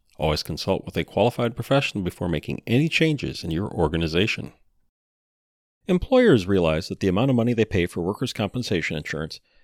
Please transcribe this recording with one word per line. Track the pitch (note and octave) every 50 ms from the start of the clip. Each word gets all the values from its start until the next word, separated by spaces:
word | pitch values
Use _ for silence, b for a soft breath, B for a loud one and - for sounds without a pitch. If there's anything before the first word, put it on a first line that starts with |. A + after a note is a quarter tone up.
| _ _ _ -
Always | - D#2 D2+ D2+ -
consult | - D#2+ - - - F#2+ - -
with | - - F2
a | D#2
qualified | - - F#2 G2+ A#2+ - - A#2+ A#2+ A#2+
professional | - A#2+ - C3+ C#3 C3+ - - G#2 F#2
before | F2+ - - F2+ F2
making | E2 D2 - - - - - -
any | A#2 C3 D#3 D#3+
changes | - - D#3+ D#3+ D3+ C3 - - - - -
in | -
your | D#2+ D#2+ G2+ -
organization. | - - E2+ D2 D#2+ E2 E2 D#2+ D2+ E2+ G2+ - - - - - - _ _ _ _ _ _ _ _ _ _ _ _ _ _ _ _ _ _ _ _ _ _ _ _ _ _ -
Employers | F#3 F3+ - - C4 B3+ B3+ A3+ D#3 A2+ F2+
realize | F#2 G2+ F#2+ F2 D#2+ D#2 D#2 D#2 -
that | G2 -
the | - G2
amount | F2+ G2 B2 C#3
of | C3
money | A#2+ A2+ A#2 A#2+
they | A2 A2
pay | - - F#2+ F2 F2
for | - F#2+
workers' | E2+ F2+ G#2 - C#3 A#2+ -
compensation | - A2 F#2+ - B2 A#2+ - G#2+ F2 D#2 - F2+ D2+
insurance | D2+ - - D2 D#2+ D2+ - - _ _ _ _